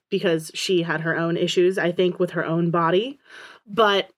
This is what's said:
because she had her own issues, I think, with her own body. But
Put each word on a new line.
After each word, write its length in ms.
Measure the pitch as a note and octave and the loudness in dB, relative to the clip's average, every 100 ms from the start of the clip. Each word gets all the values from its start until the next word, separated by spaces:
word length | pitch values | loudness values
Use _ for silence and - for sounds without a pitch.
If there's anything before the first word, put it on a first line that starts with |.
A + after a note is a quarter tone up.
| _ | _
because 400 | G3 E3+ D#3+ D#3 | -2 0 0 -2
she 280 | - - F3+ | -8 0 0
had 180 | E3 D#3 | 0 -2
her 140 | E3 E3 | -2 -2
own 200 | E3+ E3+ | -2 -2
issues, 400 | E3+ F#3 F3+ F#3+ | 0 2 2 2
I 160 | E3+ | 0
think, 260 | F3+ F3+ F3+ | 0 0 0
with 120 | F3 | -2
her 140 | E3+ D#3 | -2 -2
own 260 | E3 E3+ | 0 0
body. 480 | E3+ E3 F#3 C4 C#4 _ - - - G#3+ | 2 4 2 0 -8 _ -20 -20 -20 -4
But 440 | G3+ G#3+ G3 - | 2 4 2 -2